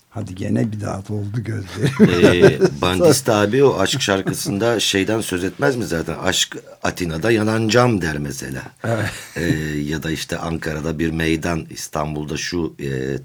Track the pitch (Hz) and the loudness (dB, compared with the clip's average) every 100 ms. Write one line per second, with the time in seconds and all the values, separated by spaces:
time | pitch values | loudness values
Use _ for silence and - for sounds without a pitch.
0 | _ 107 98 92 101 110 117 104 104 98 | _ -12 -10 -8 -2 0 0 -4 -6 -8
1 | 98 104 101 117 104 104 95 - 135 - | -6 -6 -6 -6 -6 -8 -8 -2 -2 6
2 | 208 175 208 87 - 147 190 71 90 92 | 6 8 6 8 6 6 2 2 0 4
3 | 160 139 - 107 104 127 139 92 95 135 | 4 4 4 4 4 6 4 4 2 0
4 | - 98 - 92 - 101 117 110 - 98 | 2 0 0 -4 -4 0 0 2 0 0
5 | 95 110 - 90 92 - 143 123 87 82 | 0 -2 -2 -4 -4 -2 0 0 -2 -4
6 | 80 73 92 - - - - - 92 87 | -4 -4 -2 0 -2 -6 -18 -6 -4 -2
7 | 87 80 110 113 107 110 110 117 123 104 | -4 -2 2 2 2 0 4 4 4 2
8 | 82 73 71 65 67 65 - - 110 113 | -2 -4 -6 -8 -10 -10 -12 -10 -4 -4
9 | 104 - - - 85 78 78 76 73 78 | -4 -8 -12 -4 -2 -2 -2 -4 -4 -4
10 | 80 78 - 82 82 80 80 78 76 76 | -4 -6 -6 -6 -4 -6 -4 -4 -4 -2
11 | 82 80 80 82 85 82 76 - - 80 | -2 0 0 0 -2 -4 -6 -12 -8 -6
12 | 76 76 76 76 - 87 80 - 69 65 | -4 -6 -6 -6 -4 -4 -4 -6 -6 -6
13 | 65 65 | -4 -6